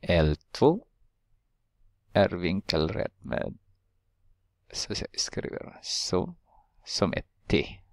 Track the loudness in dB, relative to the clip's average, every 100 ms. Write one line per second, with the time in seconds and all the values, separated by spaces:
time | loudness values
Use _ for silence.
0 | 4 4 4 2 _ 4 4 4 -4 _
1 | _ _ _ _ _ _ _ _ _ _
2 | _ 2 2 2 -2 -2 0 0 0 -2
3 | -6 _ -6 -4 -4 -10 _ _ _ _
4 | _ _ _ _ _ _ _ -12 -8 -8
5 | -8 -6 -6 -6 -8 -10 -12 -16 -8 -6
6 | 0 0 -2 -8 _ _ _ _ -10 0
7 | 0 0 -8 _ 0 0 0 -10 _